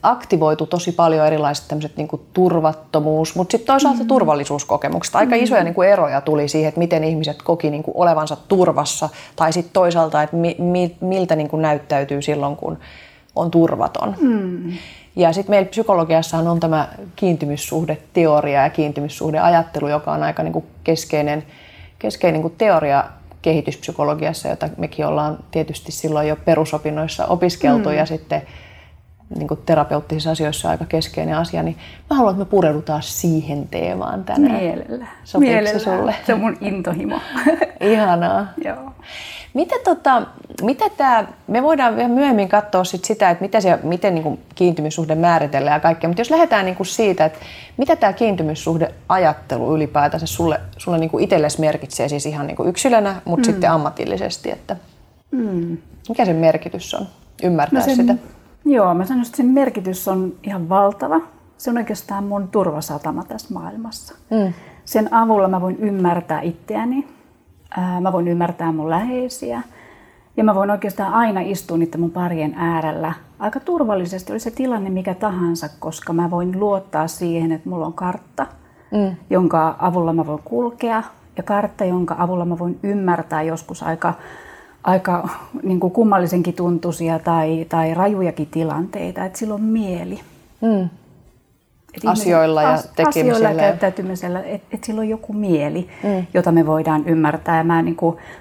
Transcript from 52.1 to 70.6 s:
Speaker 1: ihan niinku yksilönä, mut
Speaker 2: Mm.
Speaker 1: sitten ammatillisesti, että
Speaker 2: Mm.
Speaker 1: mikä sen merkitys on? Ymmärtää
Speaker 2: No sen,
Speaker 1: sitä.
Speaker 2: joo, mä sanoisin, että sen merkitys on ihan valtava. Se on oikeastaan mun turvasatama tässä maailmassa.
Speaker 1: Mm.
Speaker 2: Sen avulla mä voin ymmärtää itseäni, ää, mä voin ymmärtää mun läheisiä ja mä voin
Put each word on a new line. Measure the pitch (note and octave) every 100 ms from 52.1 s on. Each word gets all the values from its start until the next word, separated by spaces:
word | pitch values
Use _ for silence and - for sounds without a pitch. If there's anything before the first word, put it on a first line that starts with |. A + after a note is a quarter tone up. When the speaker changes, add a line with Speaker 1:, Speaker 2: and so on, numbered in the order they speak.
| D3 D3
Speaker 1:
ihan | D3+ C#3+
niinku | -
yksilönä, | F3 F3+ C4+ A#3 G#3 F#3+
mut | - F3
Speaker 2:
Mm. |
Speaker 1:
sitten | A#3 G3+ D3
ammatillisesti, | D#3+ D3 - - - G3+ - -
että | - - F3 - _ - _ _
Speaker 2:
Mm. | C4+ A3 F#3 E3+ E3 - - -
Speaker 1:
mikä | A3+
sen | A3 E3
merkitys | E3 D#3+ - F#3 -
on? | - F#3+ - _ -
Ymmärtää | F3+ E3 D3 C4
Speaker 2:
No |
sen, | C#4 B3+
Speaker 1:
sitä. | A#3+ B3 - - - -
Speaker 2:
joo, | D4 C4 F#3
mä | F3 F#3+
sanoisin, | C4 A#3
että | -
sen | B3
merkitys | C4 C4+ B3 F#3 F#3 -
on | F#3+ F#3 -
ihan | - G3 E3
valtava. | F#3+ G3+ G3+ C4 D#4+ E4 - _ _
Se | -
on | A#3+
oikeastaan | A3 G#3 - G3+
mun | G3+ G3+ F#3
turvasatama | G#3 F#3 D3+ D#3 D3 D#3 D#3
tässä | F3 A3 -
maailmassa. | F3+ E3 G#3 A3+ - - - _
Speaker 1:
Mm. | A3 F#3+ F3 - -
Speaker 2:
Sen | - A3 G#3+
avulla | A3+ A3+ G#3+ F#3+
mä | F#3
voin | F#3 F3+
ymmärtää | G#3+ G3 F3+ F3 E3+ D3+
itseäni, | E3+ E3+ - G#3+ A#3 C4+ C#4+ - _ _ _ _ _ -
ää, | F3+ F3+
mä | F#3
voin | F3+ F3
ymmärtää | E3+ E3+ F3 E3
mun | D#3+ D#3
läheisiä | E3 A#3 B3+ B3+ - A#3+ A#3+ - - - - - _ _ -
ja |
mä | A3
voin | G3